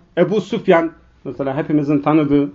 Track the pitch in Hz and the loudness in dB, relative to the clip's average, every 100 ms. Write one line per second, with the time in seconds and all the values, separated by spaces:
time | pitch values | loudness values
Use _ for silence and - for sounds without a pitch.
0 | _ - - 208 - 220 - 170 165 - | _ -2 0 0 -2 -6 2 2 2 -8
1 | _ _ 143 127 135 135 160 151 143 147 | _ _ -14 -8 -6 -4 -2 -2 0 0
2 | 147 156 143 143 143 | 2 0 2 0 0